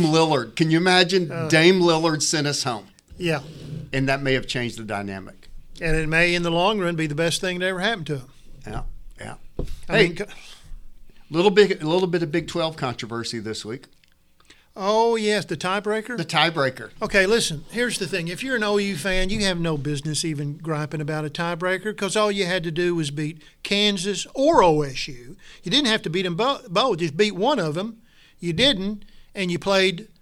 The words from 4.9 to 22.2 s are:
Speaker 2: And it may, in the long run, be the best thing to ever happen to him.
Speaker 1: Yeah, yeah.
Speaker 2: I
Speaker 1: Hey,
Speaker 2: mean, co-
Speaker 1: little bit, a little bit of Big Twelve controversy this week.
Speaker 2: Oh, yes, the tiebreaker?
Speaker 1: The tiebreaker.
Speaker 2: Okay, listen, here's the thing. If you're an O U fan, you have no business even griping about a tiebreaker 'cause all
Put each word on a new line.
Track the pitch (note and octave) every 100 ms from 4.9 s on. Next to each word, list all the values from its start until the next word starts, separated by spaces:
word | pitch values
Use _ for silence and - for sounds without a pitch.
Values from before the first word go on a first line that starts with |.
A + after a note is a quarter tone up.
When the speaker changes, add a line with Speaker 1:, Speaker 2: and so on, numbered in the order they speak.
| G#2 G2+ F#2+ F#2+ - - - - -
Speaker 2:
And | E3+ D#3+
it | D#3
may, | D#3+ F3
in | F3
the | E3+
long | E3+ F#3 G#3+
run, | F3 E3+
be | D#3+
the |
best | D3 E3 E3
thing | F#3 F3+
to | F#3
ever | F#3
happen | G3 A3+ D3
to | C#3+
him. | B2+ - - - -
Speaker 1:
Yeah, | G#2+ - - - -
yeah. | G#2 A#2+ - - - - -
Speaker 2:
I | D3
Speaker 1:
Hey, | F3+
Speaker 2:
mean, | D#3+
co- | G3+ - - - - - - - - - -
Speaker 1:
little | D#3 G3
bit, | G3 G3+ F#3
a | D3+
little | F3 F#3
bit | E3+
of | D#3+
Big | E3+ D#3
Twelve | F3+ D#3+ D#3
controversy | C3+ A#2 A2 A#2 A#2 A#2+
this | G#2+ G#2+
week. | G#2 C3 - _ _ _ _ _ _ - _ -
Speaker 2:
Oh, | G3 A3 A#3 A3+
yes, | G#3+ G#3
the | - D#3+
tiebreaker? | F3+ G3 G3+ G#3+ G#3 A#3+
Speaker 1:
The |
tiebreaker. | E3 D#3+ D#3+ D#3+ C3+ - A2+ -
Speaker 2:
Okay, | G#3+ G3+ F#3+
listen, | A3+ - D#3 -
here's | G#3 B3 F#3+
the | F3+
thing. | F#3 E3
If | F3+
you're | C4
an | B3+
O | G#3+ G#3
U | G3+ F3+
fan, | G3 F#3 F#3
you | G#3+
have | G3 F3
no | E3+ D3+
business | C#3 C#3+ D#3 D3
even | E3+ D3 C#3+ D3
griping | D#3+ D3+ D3 D#3
about | D3+ D#3
a | D#3
tiebreaker | D3+ E3+ E3+ F3+ F#3 G3+
'cause | G#3 G3
all | G#3